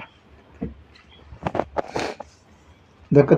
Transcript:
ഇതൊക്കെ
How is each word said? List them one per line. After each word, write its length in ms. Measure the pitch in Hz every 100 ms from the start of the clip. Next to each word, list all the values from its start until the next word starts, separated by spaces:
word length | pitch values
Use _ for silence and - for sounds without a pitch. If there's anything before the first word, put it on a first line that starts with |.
| - _ _ - - - - - - - - - - - - - - - - - - - - _ _ _ - - _ _ -
ഇതൊക്കെ 240 | 143 139